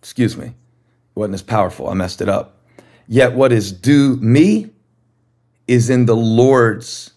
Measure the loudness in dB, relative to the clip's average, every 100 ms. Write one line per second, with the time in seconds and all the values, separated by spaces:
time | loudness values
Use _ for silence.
0 | -20 -4 -4 -4 -16 -20 _ _ _ _
1 | _ -10 -8 -8 -6 -2 -2 -4 -8 -6
2 | -6 -6 -6 -6 -6 _ _ _ _ _
3 | _ 0 0 2 2 2 -2 -6 0 2
4 | 2 0 2 4 4 2 -4 _ _ _
5 | _ _ _ _ _ _ -2 0 2 0
6 | 2 0 0 2 4 4 2 0 -10 -18
7 | -18